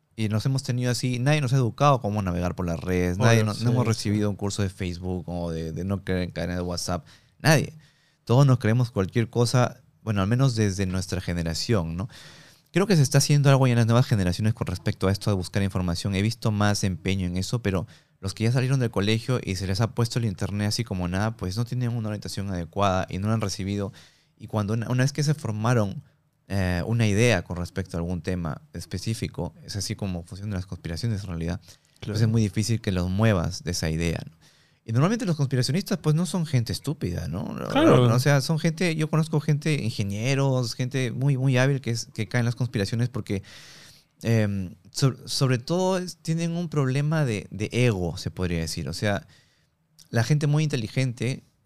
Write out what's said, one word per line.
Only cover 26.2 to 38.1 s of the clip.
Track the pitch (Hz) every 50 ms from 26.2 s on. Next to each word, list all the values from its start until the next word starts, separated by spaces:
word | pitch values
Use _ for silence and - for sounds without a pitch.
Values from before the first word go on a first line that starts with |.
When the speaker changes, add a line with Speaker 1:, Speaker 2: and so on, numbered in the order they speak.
| _ _ _ _ _ -
Speaker 1:
eh, | 95 101 92 90 90 87 -
una | - 113 117 113 107
idea | 98 104 120 123 107 87 82
con | - 90 87
respecto | 87 - - 98 92 - - 85
a |
algún | 85 87 92 87
tema | 78 95 92 90 85 78 65 - _ _ -
específico, | 85 - - - 92 - 110 113 - - - - - 87 85 - - -
es | 78 -
así | 101 92 - 107
como | - 107 98 90 85 82
funcionan | - 92 92 101 107 104
las | 90 90
conspiraciones | - - - - 80 85 78 - 117 110 98 104
en | -
realidad, | 85 82 82 85 87 -
pues | - - - _ _ _ _ -
Speaker 3:
Claro. | - 107 101 101
Speaker 1:
es | 117 110
muy | 110 117
difícil | 110 101 - 110 107 - 113 107
que | - 107
los | 92 90 87 92
muevas | 92 98 110 113 104 90 82 85 95 - -
de | -
esa | 85 - 82 80
idea, | 80 80 85 85 80 - - -
¿no? | - _ _ - _ _ _ _ _ _ _
Y | - 113
normalmente | 123 147 190 233 226 262
los | 180 156
conspiracionistas, | - 139 120 135 123 123 - 131 185 202 - 208 -
pues, | - 156 151
no | 156 180
son | 160 - 185 160
gente | 151 - 123 110 -
estúpida, | 92 - - - 151 - - 87 - - 87 82
¿no? | 80 92 - - - - - -
Speaker 2:
Claro. | - 269 320 320 - 131 123 120